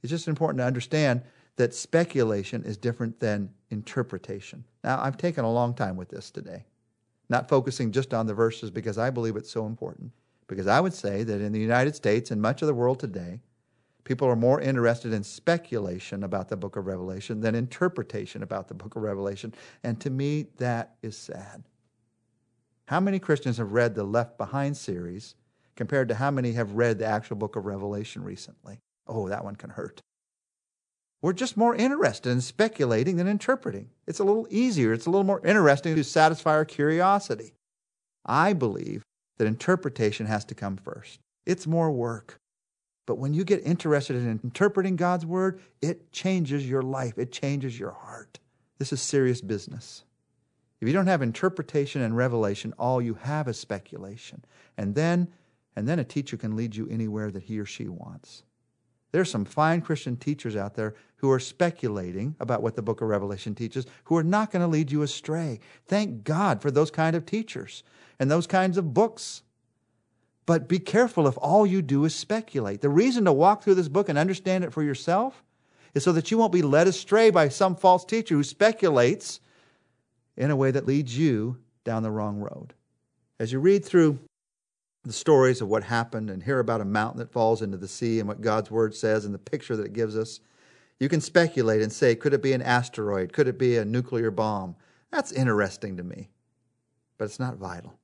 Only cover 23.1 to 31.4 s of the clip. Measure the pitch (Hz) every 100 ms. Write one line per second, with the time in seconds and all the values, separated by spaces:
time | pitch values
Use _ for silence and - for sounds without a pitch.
23.1 | 190 190 147 131 120 107 110 120 104 101
24.1 | 113 117 _ 104 135 139 143 - 90 87
25.1 | 92 - _ _ _ _ - 113 143 120
26.1 | 110 139 139 123 113 107 101 120 104 110
27.1 | 104 - 104 104 113 101 98 101 104 110
28.1 | 107 95 98 - - - 98 _ _ -
29.1 | 110 95 98 101 104 - - - - _
30.1 | _ _ _ _ _ _ _ _ _ _
31.1 | _ 156 185